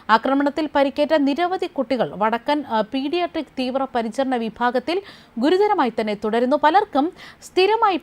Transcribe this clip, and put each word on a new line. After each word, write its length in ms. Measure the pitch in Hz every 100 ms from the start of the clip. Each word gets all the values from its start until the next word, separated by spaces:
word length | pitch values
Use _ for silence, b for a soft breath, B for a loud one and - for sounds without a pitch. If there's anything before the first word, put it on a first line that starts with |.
| B
ആക്രമണത്തിൽ 560 | 226 269 277 285 302 302
പരിക്കേറ്റ 400 | 285 277 277 294
നിരവധി 520 | 311 277 285 349 370 359
കുട്ടികൾ 480 | - 254 254 160 180
വടക്കൻ, 480 | 220 233 262 302 269
ആ, 120 | 220
പീഡിയാട്രിക് 640 | 214 269 285 349 339 320 - -
തീവ്ര 280 | 254 262 262
പരിചരണ 420 | 240 226 247 262 247
വിഭാഗത്തിൽ 680 | 226 - 240 247 240 370 B B B 233
ഗുരുതരമായി 540 | 277 370 415 381 254 226
തന്നെ 140 | 214
തുടരുന്നു. 420 | 208 220 233 247 294
പലർക്കും 500 | 302 370 415 277 320 B B B
സ്ഥിരമായി 580 | - 349 381 440 440 320